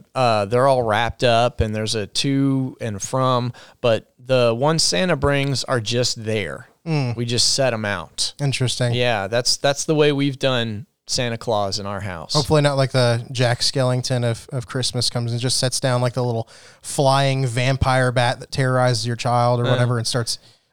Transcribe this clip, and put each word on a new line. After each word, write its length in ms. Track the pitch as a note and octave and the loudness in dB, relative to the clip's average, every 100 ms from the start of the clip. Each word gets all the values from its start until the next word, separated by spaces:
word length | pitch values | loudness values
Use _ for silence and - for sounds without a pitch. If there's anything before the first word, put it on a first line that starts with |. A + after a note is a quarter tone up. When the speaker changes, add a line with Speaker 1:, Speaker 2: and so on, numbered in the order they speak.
| - C3 | -6 0
Speaker 1:
uh, 300 | A#2+ G#2+ G2+ | 2 2 2
they're 220 | B2 C3+ | 2 4
all 160 | B2+ | 2
wrapped 420 | A2+ G#2 A#2 - B2 | 2 0 0 0 2
up 340 | A#2 B2 - | 4 2 0
and 160 | A2 G#2+ | -4 -2
there's 180 | G#2+ | -4
a 140 | A2 G2 | -4 -4
to 680 | - C#3 C#3 C#3 C3+ B2+ - | -4 0 0 2 0 -2 -6
and 220 | A#2 G2+ | -8 -8
from, 500 | - C3 C3 B2 A#2+ - - - | -4 0 2 0 -2 -8 -20 -2
but 320 | A#2+ A2 - _ | 0 0 -2 _
the 380 | B2 B2+ A#2+ A#2 | -2 2 2 2
ones 240 | D3 D#3+ | 2 2
Santa 340 | - F3+ F#3 C#3+ | 0 0 0 0
brings 480 | C#3+ C#3 C#3 B2+ - | 0 0 0 -2 -2
are 160 | B2+ | -2
just 420 | G#2+ A#2+ A#2+ A#2 | -2 -2 -2 -4
there. 460 | A2 A2 D#2+ C2+ - _ E3 | -4 -4 -4 -8 -16 _ -4
Speaker 2:
Mm. 300 | D3+ B2 A2+ | -2 -2 -4
Speaker 1:
We 80 | A#2+ | -2
just 280 | A#2+ - | 0 0
set 200 | - C3 | 2 0
'em 100 | A2 | 0
out. 500 | G#2 F#2+ - - - - | -4 -4 -6 -8 -8 -2
Speaker 2:
Interesting. 540 | C#3+ - B2 - B2 | -2 0 -2 0 -2
Speaker 1:
Yeah, 340 | A#2+ B2 A2 G2 | 2 2 0 0
that's, 300 | A#2 - - | -2 0 0
that's 260 | C#3 C3+ | 0 0
the 120 | - D3+ | 0 2
way 180 | D3+ | 4
we've 260 | C#3 C#3+ C3 | 4 -2 0
done 460 | C3+ B2 A#2 G#2 - _ - | 0 0 -2 -6 -10 _ -6
Santa 300 | - A#2+ A2+ | -4 -2 -4
Claus 400 | - G#2 G2+ G2+ | -2 0 0 -4
in 60 | G2 | -6
our 160 | G2 | -6
house. 320 | G2 F2 - | -8 -10 -4
Speaker 2:
Hopefully 280 | D3+ C3 D3+ | -2 2 2
not 140 | C#3+ C#3 | 2 2
like 140 | C3+ | 0
the 320 | C3 A#2+ A#2 - | 2 2 0 -4
Jack 280 | B2 A#2+ B2 | 0 0 2
Skellington 600 | - C#3 B2+ B2+ - B2 | -2 0 0 0 -2 -2
of, 240 | A#2+ A2+ - | -2 -4 -6
of 140 | C3 - | -10 -6
Christmas 420 | C3 A#2+ B2 - | -4 -4 -2 -2
comes 220 | B2 A#2 | -2 -4
and 80 | A#2+ | -2
just 180 | B2+ - | -2 -2
sets 220 | B2+ - | -2 0
down, 220 | C3+ B2 | 0 2
like, 120 | B2 | 0
the 100 | B2+ | 0
little 240 | B2 A2+ - - - - | -2 -2 -6 -14 -20 -18
flying 640 | - - C3+ C#3 C#3 C3+ C3 | -8 0 2 4 2 0 0
vampire 680 | A#2 B2+ C3+ C3+ C3 B2+ | 0 0 2 2 2 2
bat 280 | B2 A#2+ B2 | 2 0 0
that 100 | - | -6
terrorizes 540 | - C3 B2+ B2+ A2+ A#2 | -2 0 2 2 2 -2
your 100 | A#2 | -4
child 440 | A#2+ A#2+ A#2+ B2 | 0 2 4 2
or 60 | B2+ | 2
Speaker 1:
Uh. 40 | |
Speaker 2:
whatever 260 | B2+ B2 A#2+ | 2 2 0
and 80 | A2 | -2
starts 320 | B2+ A2+ - - _ _ | -2 -4 -6 -10 _ _